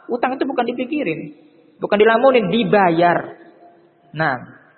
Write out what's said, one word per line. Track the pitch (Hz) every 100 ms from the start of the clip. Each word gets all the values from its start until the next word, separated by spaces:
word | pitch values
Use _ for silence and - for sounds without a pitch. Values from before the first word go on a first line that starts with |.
| -
Utang | 240 254
itu | 269
bukan | 262 269 233
dipikirin, | 247 254 302 208 151 - - _ _ _ -
bukan | - 208
dilamunin, | 214 226 269 254 185
dibayar. | 233 185 208 185 165 175 165 - - - _ - _ _ _ _
Nah, | 151 156 123 120 - _